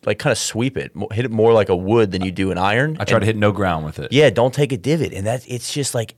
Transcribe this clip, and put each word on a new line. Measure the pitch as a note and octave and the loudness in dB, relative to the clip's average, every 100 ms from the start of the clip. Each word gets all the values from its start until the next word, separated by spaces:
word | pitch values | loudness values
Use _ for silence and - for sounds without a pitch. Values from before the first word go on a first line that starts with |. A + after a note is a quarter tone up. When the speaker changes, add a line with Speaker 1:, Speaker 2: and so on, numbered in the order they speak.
| G#2+ | -4
Speaker 1:
like, | G#2+ | -2
kinda | D3 | -2
sweep | A2 - A2 B2+ - | -2 -2 -2 -4 -4
it, | C2+ - | -8 -8
mo-, | - | -6
hit | G#2 B2+ | -4 -2
it | |
more | A2 A2+ | 2 6
like | A2+ F#2+ | 6 4
a | F2+ | 0
wood | F#2 A#2 G#2 | 2 2 2
than | F2+ | 0
you | F#2+ | -4
do | F2 F#2+ | -2 -2
an | F2+ | 0
iron. | G2 A2+ D3+ D#3 | 0 2 0 -2
Speaker 2:
I | |
try | G2+ A2+ | 0 2
Speaker 1:
And | |
Speaker 2:
to | G#2 | 2
hit | A2 | 2
no | G#2 | 0
ground | G2 F#2+ D#2+ | 2 0 -2
with | D#2 - | -4 -8
it. | - | -2
Speaker 1:
Yeah, | C3+ D3 | 4 4
don't | F#2 B2+ | 4 2
take | C#3 D3 | 2 -2
a | A#2+ | -2
divot. | A#2 D#3+ A#2 | -2 -2 -2
And | F#2+ G2+ | -4 -4
that, | B2+ - | -4 -6
it's | B2 - | -10 -6
just, | D3 C3 | -6 -4
like, | A#2+ A2 | -4 -6